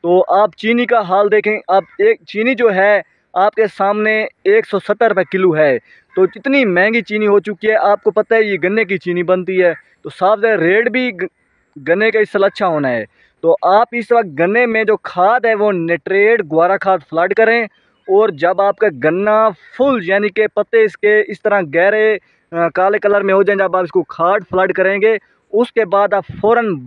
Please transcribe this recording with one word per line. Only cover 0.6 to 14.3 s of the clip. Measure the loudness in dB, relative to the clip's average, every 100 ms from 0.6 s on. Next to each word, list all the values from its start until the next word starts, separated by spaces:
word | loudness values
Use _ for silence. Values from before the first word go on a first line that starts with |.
| -2 -2 0
का | -2
हाल | 0 0 2
देखें, | 0 0 -6 0
आप | -2 -2 -2
एक | 0 0
चीनी | -4 -4 -2
जो | 0 0
है | 2 2 0 -2 _ _
आपके | -2 0 0 -4
सामने | -2 -2 0 -2 -2 -4 _ 0
एक | 0 0
सौ | -6
सत्तर | -4 0 0
रुपये | 0 -2
किलो | 0 0
है, | 2 2 0 _ -20 _
तो | -2 -2
इतनी | -2 -2 0 2
महंगी | 2 0 0
चीनी | -4 -4 0
हो | 0
चुकी | -2 -6 -2
है। | 0
आपको | 0 0 0
पता | -2 0 0
है |
ये | 0 -2
गन्ने | -2 -2
की | -2 -4
चीनी | -4 -4
बनती | -2 -2 -2 0
है, | 0 -2 _ _
तो | -20
साफ | -2 0 2
ज़रा | 0 0
रेट | 2 2 0
भी | -2 -4
ग-, | -6 -10 _ _ _ _ -14
गन्ने | -4 0 0
का | 0
इस | -2
साल | 0
अच्छा | -2 0 -4
होना | -2 -2
है। | -4 -8 _ _ _
तो | 0 0 2
आप | 2 2
इस | -4 0
वक्त | 0 0